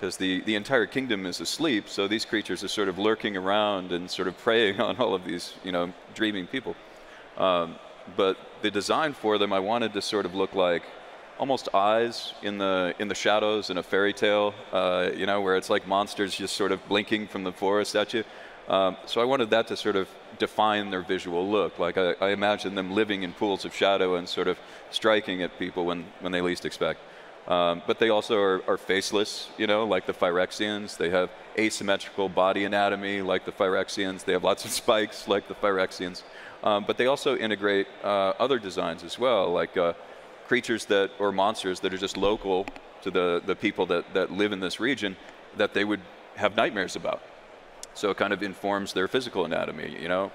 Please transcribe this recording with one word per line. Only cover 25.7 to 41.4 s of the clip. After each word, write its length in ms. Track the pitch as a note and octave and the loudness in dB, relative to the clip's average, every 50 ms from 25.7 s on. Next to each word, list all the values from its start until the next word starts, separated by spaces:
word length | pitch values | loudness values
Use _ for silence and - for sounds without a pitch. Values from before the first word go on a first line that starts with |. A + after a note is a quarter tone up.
| - F2+ F2 | -4 -2 -2
when, 180 | F2 F2 F2 E2 D#2+ - - | -2 -2 -4 -6 -10 -12 -10
when 120 | F2+ F2+ F#2 | -6 -2 -2
they 100 | F2 F2 | 0 0
least 240 | F2+ F2 - - | 0 -2 -2 -4
expect. 340 | D#2+ - - E2+ D#2+ D#2 - - - - - - - - - - | -8 -4 -2 -2 -2 -2 -4 -10 -18 -20 -20 -20 -20 -20 -14 -4
Um, 340 | - F2+ F2 F2 F2 E2+ E2+ - | 0 2 2 4 2 2 0 -2
but 120 | - A2 - | -2 0 2
they 120 | A#2 A2+ | 4 4
also 280 | G#2+ G#2+ - - A#2 G2+ | 4 2 2 2 2 4
are, 240 | G2+ F#2+ F#2 F#2 - - | 4 4 4 2 2 0
are 80 | G2 | -2
faceless, 720 | F2+ - - F#2 G2 - - A2 G2+ G#2+ - - - - - - | -2 0 0 0 0 4 4 4 4 4 2 -2 -8 -12 -12 -4
you 100 | - A2 | -2 2
know, 200 | G#2 G#2 G#2+ A2+ | 2 4 4 4
like 180 | G#2+ F#2+ F#2+ - | 4 2 2 2
the 80 | - F#2 | 0 0
Phyrexians. 840 | - G2 F2+ F2 F2+ F#2 - - - G#2+ G#2+ G#2 G#2 G#2 G2+ - - | 2 2 4 4 4 2 2 0 -2 -2 -2 -2 -2 -6 -8 -4 -2
They 100 | F2 E2+ | 0 2
have 220 | F#2 F#2 F2+ F2 - - - - - - | 4 2 2 0 -2 -10 -18 -6 -2 0
asymmetrical 720 | A2 G#2+ - - G2+ G2 G2 F#2+ - - - G2+ G2 F#2+ | 0 0 0 0 0 0 0 0 0 -4 -4 -2 -2 0
body 360 | E2+ F#2 F#2 F#2+ G2 G2 G2+ | 2 4 4 4 4 2 0
anatomy, 580 | G2+ G2+ G2+ G2+ G2+ G2+ G2 G2+ G2 G2+ G2 F#2+ | 2 2 2 4 2 2 0 -2 -2 -2 -2 0
like 240 | F#2+ F#2 F#2 - | 0 0 0 -2
the 60 | F2+ - | -4 -2
Phyrexians. 720 | - G2+ F#2+ F#2+ G2 F#2+ - - G#2 G2+ F#2+ F#2+ F#2 - | 0 2 2 2 2 0 -2 -4 -4 -4 -4 -4 -4 -2
They 60 | G2 F2+ | 0 0
have 120 | F2+ F2 | 2 2
lots 220 | F#2 G2+ - - | 2 2 0 -2
of 40 | G#2+ | -4
<laughs> 120 | - - - | -6 -2 2
spikes, 460 | - A2 G#2+ G#2+ G#2+ - - - G#2+ | 2 4 4 2 0 -4 -6 -2 0
like 200 | G2+ G#2 - - | 0 0 0 -2
the 60 | F#2+ | -4
Phyrexians. 680 | - - G#2 G2 F#2+ F#2 - - - F#2+ F2+ F2+ - - - - - - - - - - | -2 0 2 2 2 2 0 -2 -4 -6 -6 -8 -10 -14 -16 -18 -18 -18 -18 -14 -4 0
Um, 220 | G#2 G#2 G2+ G#2 | 2 2 2 2
but 120 | A2 G#2 - | 0 0 2
they 80 | A#2+ | 2
also 300 | B2+ C#3 - - C#3+ B2+ | 2 2 2 0 0 0
integrate, 500 | - A2 A2 G#2 F#2+ G2+ G2+ G2+ G2 G2 - - - - | 0 0 -2 -2 0 2 4 4 4 2 0 -4 -4 -2
uh, 300 | G2+ G2+ G2 G2 F#2+ F#2+ - | 0 2 4 2 2 2 2
other 200 | A#2 C3 C#3 A#2+ | 2 2 2 0
designs 440 | G#2+ F#2+ E2+ F2+ F2 E2+ E2 F2 F2 | -2 -4 -4 -2 -2 -2 -4 -6 -8
as 160 | E2 - - | -12 -4 0
well, 320 | A#2+ C3 A#2+ G2 F#2 F2 | 2 2 4 4 2 2
like, 280 | F2 E2 E2+ - - F#2+ | 2 0 0 0 0 0
uh, 160 | F2 E2+ E2+ - - - - - - - - - - | 2 2 0 -2 -8 -18 -20 -20 -20 -20 -20 -20 -4
creatures 380 | - B2+ B2 A#2+ - A#2 G#2+ - | 0 0 0 2 0 -2 -2 0
that, 240 | - G#2 G2 G2 F#2+ - - | 2 4 4 4 2 0 -2
or 140 | G2+ G2+ G2 | -2 0 2
monsters 480 | F#2+ | 2